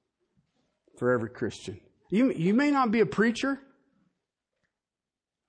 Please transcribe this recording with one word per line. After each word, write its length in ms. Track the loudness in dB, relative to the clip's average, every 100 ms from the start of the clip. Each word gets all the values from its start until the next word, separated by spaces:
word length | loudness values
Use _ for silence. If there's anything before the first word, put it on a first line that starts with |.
| _ _ _ _ _ _ _ _ _ -4
for 160 | 0
every 160 | 0 -2
Christian. 500 | -6 -8 -8 -14 -16 _ _ -4
You, 220 | 0 2
you 220 | 2 0
may 180 | 2 2
not 200 | 2 2
be 80 | 2
a 60 | 0
preacher, 540 | 2 0 0 -4 -6 -10 _ _ _ _ _ _ _ _ _ _ _ _ _ _ _ _ _